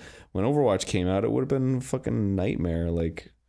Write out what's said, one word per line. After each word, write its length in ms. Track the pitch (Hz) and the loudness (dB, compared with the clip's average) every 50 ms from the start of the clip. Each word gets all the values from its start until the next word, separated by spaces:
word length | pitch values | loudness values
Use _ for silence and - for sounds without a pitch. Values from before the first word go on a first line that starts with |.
| - - - - - _ | -10 -20 -20 -20 -18 _
when 120 | - 92 101 | -4 0 0
Overwatch 420 | 127 147 147 135 110 95 95 - | 2 2 4 4 4 4 2 0
came 200 | - - 92 90 92 | -2 0 0 2 2
out, 160 | 95 98 110 | 2 2 2
it 60 | 110 | 2
would 120 | 113 127 | 0 0
have 60 | 131 131 | 0 0
been 280 | 135 131 131 131 131 | 0 0 2 0 0
a 40 | 123 | 0
fucking 540 | 127 - - 127 - - 117 113 104 98 98 | -2 -4 -4 -4 -2 -2 -2 0 0 0 0
nightmare. 560 | 92 90 - - - 82 85 82 82 85 85 | 0 0 0 -2 -2 -2 -2 0 0 0 0
Like, 420 | 85 85 82 82 82 - - - _ _ _ | 0 0 0 -2 -4 -6 -16 -20 _ _ _